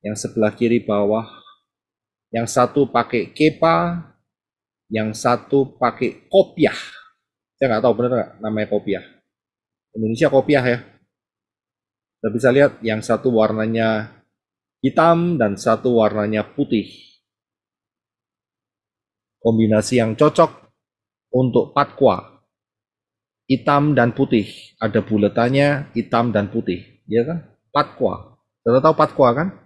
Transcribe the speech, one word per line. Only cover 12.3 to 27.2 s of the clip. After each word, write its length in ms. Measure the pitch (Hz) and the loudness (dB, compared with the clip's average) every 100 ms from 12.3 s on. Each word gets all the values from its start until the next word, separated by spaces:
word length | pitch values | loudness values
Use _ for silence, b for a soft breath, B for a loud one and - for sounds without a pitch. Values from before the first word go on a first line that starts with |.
| 113 131 | 0 2
lihat 320 | 131 143 - | 4 2 0
yang 160 | 110 110 | -6 -6
satu 320 | 104 110 131 | -2 -2 0
warnanya 800 | 113 110 110 110 113 113 110 107 _ _ _ _ _ _ _ | 2 0 0 -4 -2 0 -2 -6 _ _ _ _ _ _ _
hitam 560 | 135 - 165 170 175 160 | -2 2 4 2 0 0
dan 160 | 107 98 | -2 -2
satu 400 | - 113 127 117 | -2 0 2 2
warnanya 560 | 107 107 104 107 107 | 2 0 -4 -4 -6
putih. 320 | - 143 117 98 - _ _ _ _ _ _ _ _ _ _ _ _ _ _ _ _ _ _ _ _ _ _ _ _ | -6 -2 -4 -4 -18 _ _ _ _ _ _ _ _ _ _ _ _ _ _ _ _ _ _ _ _ _ _ _ _
Kombinasi 640 | 117 113 110 107 - 123 | -2 0 2 2 2 0
yang 160 | 110 110 | 0 2
cocok 480 | 151 147 160 - _ _ _ _ _ _ _ | 2 4 0 0 _ _ _ _ _ _ _
untuk 400 | 127 131 117 - | -2 0 0 0
patwa. 720 | - 143 - 143 92 - _ _ _ _ _ _ _ _ _ _ _ - | -2 -2 2 2 2 -8 _ _ _ _ _ _ _ _ _ _ _ -4
Hitam 480 | 131 - 143 147 131 | -2 2 2 2 2
dan 160 | 120 | 0
putih, 400 | 117 135 117 98 - - _ | 0 0 0 -2 -14 -20 _
ada 240 | 110 110 | -2 -2
buletannya, 960 | - 107 101 - 120 139 143 139 143 117 | -2 0 0 0 0 2 0 0 -6 -8
hitam 320 | - 117 120 | -2 0 0
dan 240 | 104 101 | -2 -2
putih, 480 | 113 104 90 - _ - | -4 -6 -8 -10 _ -4
ya 160 | 110 | -2